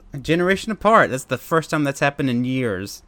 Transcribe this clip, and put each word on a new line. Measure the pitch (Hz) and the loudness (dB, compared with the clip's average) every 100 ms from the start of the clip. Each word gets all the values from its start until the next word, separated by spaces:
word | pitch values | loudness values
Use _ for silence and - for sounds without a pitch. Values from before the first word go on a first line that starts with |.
| - | -12
a | 143 | -10
generation | 127 165 180 196 - | -2 0 2 0 -2
apart." | 208 202 220 110 | -2 4 6 4
That's | 127 | 0
the | - 123 | -4 -6
first | - 165 151 | 0 -2 0
time | 160 | -2
that's | 143 139 | -2 0
happened | 143 143 139 | 0 0 -2
in | 120 | 0
years | 123 131 123 92 98 - | -2 -2 -2 -4 -8 -14